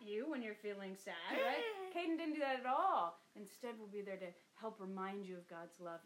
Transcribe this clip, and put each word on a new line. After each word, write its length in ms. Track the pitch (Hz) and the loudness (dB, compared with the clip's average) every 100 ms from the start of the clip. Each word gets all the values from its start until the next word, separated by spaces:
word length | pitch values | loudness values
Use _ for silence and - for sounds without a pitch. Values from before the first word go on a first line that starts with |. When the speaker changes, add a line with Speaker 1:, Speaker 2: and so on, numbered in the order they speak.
| 214 | -2
Speaker 1:
you 240 | 214 294 | 0 2
when 120 | 269 226 | 0 -2
you're 100 | 208 | -4
feeling 320 | 208 202 190 190 | -4 -4 -4 -6
sad, 380 | 202 170 180 | -6 -4 0
right? 320 | 269 539 571 466 392 | 2 4 4 0 -2
Speaker 2:
<laughs> 160 | 370 | -2
Speaker 1:
Caden 280 | 349 349 320 | 0 2 2
didn't 160 | 320 302 | 2 2
do 80 | 277 | 4
that 160 | 262 | 4
at 80 | 247 | 4
all. 480 | 277 381 269 170 - - 202 | 6 6 6 4 -2 -16 -12
Instead, 400 | 196 - 240 226 | -12 -6 -6 -6
we'll 80 | 208 | -6
be 140 | 202 196 | -6 -4
there 160 | 190 | -4
to 80 | 180 175 - - | -6 -10 -20 -8
help 160 | 220 214 | -8 -6
remind 460 | 190 190 190 202 190 | -4 -2 -2 -2 -4
you 100 | 180 | -6
of 80 | 175 | -8
God's 320 | 170 170 - | -10 -10 -8
love 180 | 175 165 | -6 -6